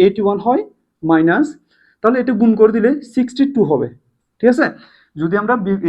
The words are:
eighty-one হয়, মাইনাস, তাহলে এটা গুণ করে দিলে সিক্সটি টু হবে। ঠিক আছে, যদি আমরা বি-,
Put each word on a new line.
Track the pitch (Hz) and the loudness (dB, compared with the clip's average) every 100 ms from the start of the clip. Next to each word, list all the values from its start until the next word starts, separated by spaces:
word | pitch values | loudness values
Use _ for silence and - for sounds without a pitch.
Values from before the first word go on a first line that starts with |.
| 196 | 0
eighty-one | 208 202 202 220 | 2 -2 -2 -2
হয়, | 294 427 _ _ _ 160 | -2 -4 _ _ _ 0
মাইনাস, | 160 165 202 302 - _ _ _ _ | 2 2 0 -2 -6 _ _ _ _
তাহলে | 220 254 | -2 0
এটা | 247 208 | -2 2
গুণ | 233 214 | 2 4
করে | 214 220 | 4 4
দিলে | 226 294 - | 0 -2 -4
সিক্সটি | 262 254 - 277 269 | -4 -4 -2 -2 0
টু | 165 | 0
হবে। | 135 120 - _ _ _ _ | -2 -4 -10 _ _ _ _
ঠিক | 240 | 0
আছে, | 247 269 - - _ _ 151 | 2 -2 -6 -20 _ _ -8
যদি | 165 202 | -4 -2
আমরা | 214 247 190 | -2 -2 -2
বি-, | 196 | -2